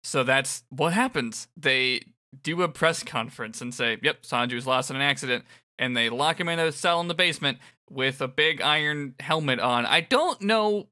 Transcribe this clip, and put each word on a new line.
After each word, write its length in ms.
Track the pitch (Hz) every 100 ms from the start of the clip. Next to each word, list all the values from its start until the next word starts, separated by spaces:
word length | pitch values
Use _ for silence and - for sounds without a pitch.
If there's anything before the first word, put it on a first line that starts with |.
So 200 | - 165
that's 380 | 135 135 135 - _
what 240 | 131 156
happens. 560 | 185 254 160 120 - - -
They 460 | 147 131 127 127 - _ _ 135
do 180 | - 170
a 80 | 180
press 340 | 139 160 160
conference 600 | - 131 113 - 113 113
and 100 | 123
say, 220 | 120 117 110
"Yep, 220 | 143 -
Sanji 280 | - 123 123
was 120 | 123 127
lost 240 | 131 131
in 60 | 135
an 40 |
accident," 440 | 143 139 131 123 - - _ -
and 180 | 131 120
they 140 | 117
lock 280 | 120 151 165
him 120 | 170
in 80 | 165
a 120 | 160
cell 300 | 139 175 170
in 80 | 175
the 60 |
basement 440 | 165 180 151 143 135 - _ _
with 300 | 135 131 135
a 80 | 131
big 320 | 139 156 160
iron 540 | 147 151 151 147 143 -
helmet 380 | - 160 147 127
on. 280 | 123 120 120
I 160 | 160
don't 400 | 160 262 349 285
know 460 | 196 220 214 208 -